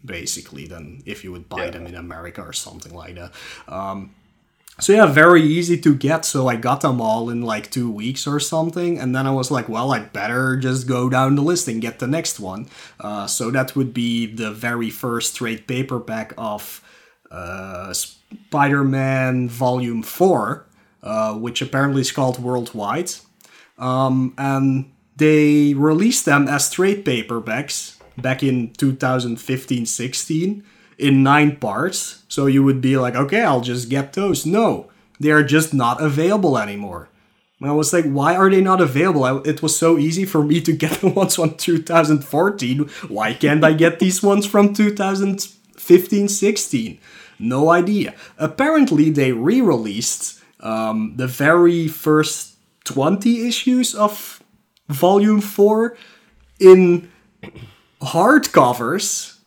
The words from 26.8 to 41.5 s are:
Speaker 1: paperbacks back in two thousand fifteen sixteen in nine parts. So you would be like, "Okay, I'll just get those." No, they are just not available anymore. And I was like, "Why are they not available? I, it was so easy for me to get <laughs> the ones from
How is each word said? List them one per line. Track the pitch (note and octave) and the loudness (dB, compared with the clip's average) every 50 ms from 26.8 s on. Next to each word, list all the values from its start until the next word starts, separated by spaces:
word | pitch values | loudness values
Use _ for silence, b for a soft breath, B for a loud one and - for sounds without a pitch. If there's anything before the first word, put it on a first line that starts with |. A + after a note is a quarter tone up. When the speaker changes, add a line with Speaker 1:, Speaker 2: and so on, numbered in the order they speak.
| F#3 G3 G3+ G3+ G3+ | 0 0 0 0 -2
Speaker 1:
paperbacks | D#3 B2+ A#2 G#2+ - A#2+ A#2 G#2+ A2 A2 B2 D3+ C#3+ - - - - - _ - - _ | -2 -2 -2 -4 -6 -8 -8 -6 -6 -6 -6 -6 -8 -10 -10 -10 -14 -18 _ -20 -20 _
back | - B2 C3 C3 C3 | -6 -4 -4 -4 0
in | - C3+ C3 B2 A#2+ A2+ | 0 0 0 0 -2 -6
two | - - C#3 C3+ C3 | -4 -2 0 0 0
thousand | C3+ - C3 B2+ B2+ B2 A#2+ A#2 A2+ | 0 -2 -2 -2 -2 -2 -4 -8 -8
fifteen | - - C3 B2+ - - C3+ B2 A#2 | -6 -6 -6 -6 -4 -6 -4 -4 -4
sixteen | A2 - - A#2 B2+ - - - - D#3+ D#3+ E3+ F#3+ G#3 G3+ b b b b b b b b | -6 -6 -6 -8 -6 -6 -8 -6 -4 -4 -2 -2 -2 -4 -6 b b b b b b b b
in | - C#3+ C#3 C3+ | 0 2 4 4
nine | C3+ C3+ C#3+ D3 D3+ D3 C#3+ | 4 4 4 4 4 2 0
parts. | - - A2 G2 A2 D3+ F#3 F#3 - - - - - _ _ | -2 -6 -6 -4 -4 -4 -4 -6 -6 -10 -10 -14 -18 _ _
So | - - C#3 | -6 -2 0
you | C#3 C3+ C#3 | 2 4 4
would | C#3 C#3 C3+ C3 | 4 2 2 0
be | B2 C3 C3+ | 0 0 0
like, | C3+ B2+ B2 A#2 | 0 0 -2 -2
"Okay, | A#2+ C#3+ C3+ F#3+ A3 | -2 -2 0 0 0
I'll | A#3 F3 C#3 B2 | 2 2 0 0
just | A#2+ B2 A#2+ B2 A#2+ A2+ | -2 -4 -6 -6 -6 -4
get | C3 C#3 C#3 C#3 | -4 -4 -4 -4
those." | - F#3+ G3 G3 E3 B2+ - | -6 -4 -2 -2 -2 -2 -2
No, | D3+ F3+ G#3+ A#3 G3 C3+ - - b b b b b b b | -2 0 2 2 2 0 -2 -8 b b b b b b b
they | D3 D3+ | 0 4
are | D3+ D3+ | 4 4
just | D3 B2+ C#3+ D#3 D#3 D#3 | 4 4 2 2 2 2
not | - C3+ A#2+ A#2 B2 - | 0 0 0 0 0 0
available | D#3 D3+ C#3 C#3+ D#3+ F3+ G#3 G#3+ F#3+ D#3+ C3+ A#2+ | -2 -2 0 0 0 2 2 2 2 2 0 0
anymore. | G#2 G2+ G2+ G2+ G#2 G2 E2+ E2+ - _ _ _ _ _ _ _ _ _ _ _ | -2 -4 -8 -10 -10 -12 -12 -14 -16 _ _ _ _ _ _ _ _ _ _ _
And | C3+ C#3 | -6 -2
I | |
was | D3 D3+ D#3 - | 0 0 0 2
like, | - F3 D#3+ | 2 2 2
"Why | D3+ C#3 C#3 C3+ D#3+ F3 | 2 0 0 0 0 2
are | F#3 F#3+ F#3+ | 4 4 4
they | G3 F#3+ | 6 4
not | F#3+ F#3+ F#3 F#3 | 4 4 4 2
available? | F3 C#3+ B2+ C#3 E3 F#3+ F3 D3 B2+ | 2 2 2 0 0 2 2 2 2
I, | B2+ C3+ C3+ - | 0 0 -2 -2
it | D#3+ D3 D3 | -4 -4 -2
was | - D3+ D3 | -2 -4 -2
so | - E3 E3 E3+ D3+ | 2 4 4 4 4
easy | C#3+ D#3+ E3 F#3 G3 | 2 0 0 -2 -4
for | F#3 - D#3+ D3 | 0 0 0 2
me | D3 D#3+ E3+ | 2 2 2
to | C#3 E3+ | 2 0
get | D#3 C#3 - D#3 | 0 0 0 -2
<laughs> | - - | -2 0
the | - F#3 | 0 0
ones | F#3 G3 F#3+ F#3 - | 2 2 0 0 0
from | - E3 D#3 | 0 0 -2